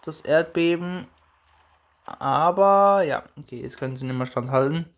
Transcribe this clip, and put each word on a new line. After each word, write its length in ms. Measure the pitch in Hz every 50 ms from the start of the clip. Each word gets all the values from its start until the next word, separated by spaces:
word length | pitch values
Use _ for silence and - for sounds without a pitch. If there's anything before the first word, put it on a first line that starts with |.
| -
das 180 | - 156 -
Erdbeben. 840 | - - 147 160 170 165 - 175 170 170 170 170 175 180 180 180 - - _ _ _ _ _ _ _ _ _ _ _ _ _ _ _ _ _ _ _
Aber, 960 | - - _ - 139 135 143 156 175 180 190 196 196 196 196 202 202 196 196 185
ja, 200 | 151 127 - - - _
okay, 240 | - 147 _ 127 120
jetzt 160 | 131 123 -
können 180 | - 139 131 131
sie 100 | 127 131
nicht 100 | 127 131
mehr 100 | 127 127
standhalten. 680 | 127 - - 123 127 135 131 135 139 156 165 165 - _